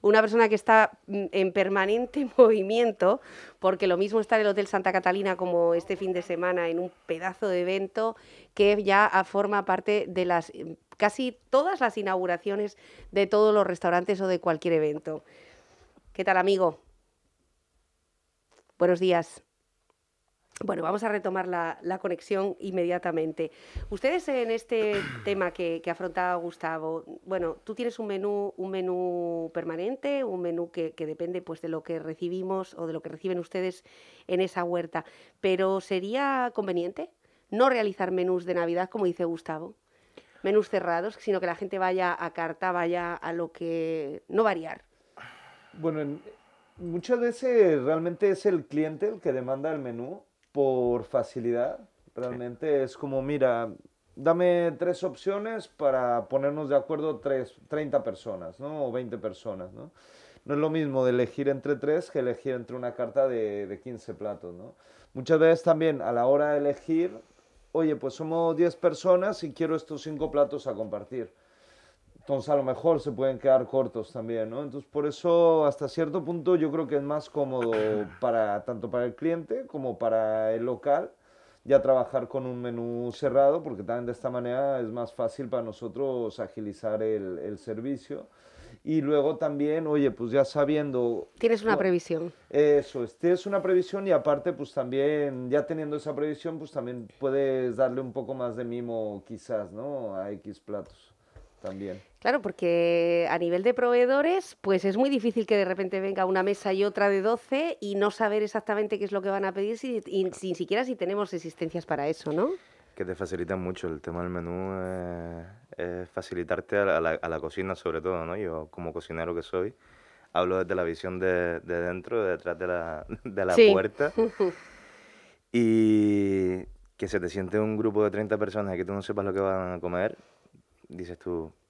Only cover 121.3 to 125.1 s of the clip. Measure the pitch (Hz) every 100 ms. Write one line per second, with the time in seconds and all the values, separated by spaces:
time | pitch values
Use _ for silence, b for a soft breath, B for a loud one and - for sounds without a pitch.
121.3 | 90 87 82 85 85 87 92 87 117 98
122.3 | 85 90 82 90 87 82 78 - 87 127
123.3 | 98 92 90 220 135 101 - 147 - 226
124.3 | - 190 165 B B B B B